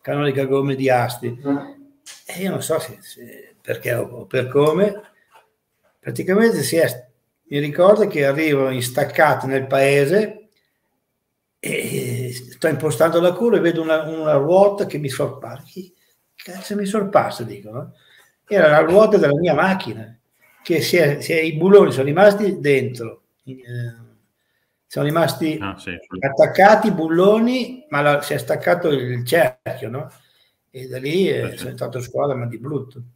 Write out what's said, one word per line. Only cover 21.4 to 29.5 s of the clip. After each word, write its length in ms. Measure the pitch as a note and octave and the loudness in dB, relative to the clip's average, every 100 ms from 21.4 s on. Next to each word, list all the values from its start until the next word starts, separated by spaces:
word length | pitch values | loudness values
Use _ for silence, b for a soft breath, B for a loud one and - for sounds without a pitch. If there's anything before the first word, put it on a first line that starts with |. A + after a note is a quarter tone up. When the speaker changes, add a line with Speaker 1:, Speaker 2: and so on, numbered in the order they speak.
Speaker 1:
i 140 | D#3+ D3+ | -2 0
bulloni 360 | F3+ G3 E3 | 8 8 8
sono 120 | B2 | 2
rimasti 560 | C#3 D#3 G3+ G3+ G3+ D#3+ | -2 6 6 6 -2 -2
dentro, 640 | C#3+ C3+ A#2+ B2 A2+ - _ _ | 2 2 0 -8 -12 -14 _ _
eh, 100 | - C3 B2 B2 A#2+ A#2 A#2 A2 _ _ _ _ _ _ _ | -20 -20 -14 -10 -10 -14 -20 _ _ _ _ _ _ _ _
sono 180 | - C#3+ | -6 -2
rimasti 520 | D#3+ D#3 - D#3+ D#3 | 0 -2 -2 -4 -4
Speaker 2:
Ah, 160 | G2 F#2+ | -8 -10
sì, 120 | - | -12
sì. 260 | F2 - F#2 | -14 -12 -8
Speaker 1:
attaccati 720 | C3+ - D#3 - G3 G#3+ A3 | -6 2 2 6 6 6 2
i 40 | |
bulloni, 920 | E3+ D#3+ E3 F#3+ A3 A#3 B3+ A#3 - - | -2 0 4 4 4 2 0 -4 -10 -8
ma 100 | C#3+ | -2
la, 200 | D3 C#3+ | 2 0
si 120 | - | -2
è 40 | D3 | -6
staccato 500 | - D3+ F3 F3 F3 | -4 -4 0 0 0
il 360 | C#3 B2 B2 | -2 -2 -6
cerchio, 640 | B2 E3 C#3 | 0 2 2